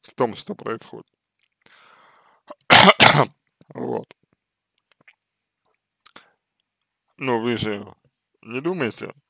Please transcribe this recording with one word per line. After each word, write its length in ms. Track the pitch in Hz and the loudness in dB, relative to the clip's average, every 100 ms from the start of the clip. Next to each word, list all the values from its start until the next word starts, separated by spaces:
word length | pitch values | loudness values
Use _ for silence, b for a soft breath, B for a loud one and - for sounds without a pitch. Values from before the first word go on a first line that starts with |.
в 120 | - | -20
том, 220 | - 123 98 | -6 -6 -6
что 180 | - | -14
происходит. 560 | 98 - 113 - - - _ _ _ _ _ B B B B B B B B _ - _ | -12 -10 -12 -12 -20 -20 _ _ _ _ _ B B B B B B B B _ -20 _
<coughs> 640 | - 175 - - 147 123 _ _ _ _ | 6 8 6 4 4 0 _ _ _ _
Вот. 460 | - - - - - _ _ _ _ _ _ _ _ _ _ _ _ _ _ _ _ _ _ - - B B _ _ _ _ _ _ _ _ | -12 -8 -8 -10 -20 _ _ _ _ _ _ _ _ _ _ _ _ _ _ _ _ _ _ -20 -20 B B _ _ _ _ _ _ _ _
Но 240 | 135 117 | -4 -2
вы 160 | 117 113 | -2 -4
же 400 | 110 101 98 - _ _ _ _ - | -4 -8 -12 -20 _ _ _ _ -14
не 140 | 120 | -8
думаете 520 | 156 185 120 - 101 - | -6 -4 -6 -8 -16 -18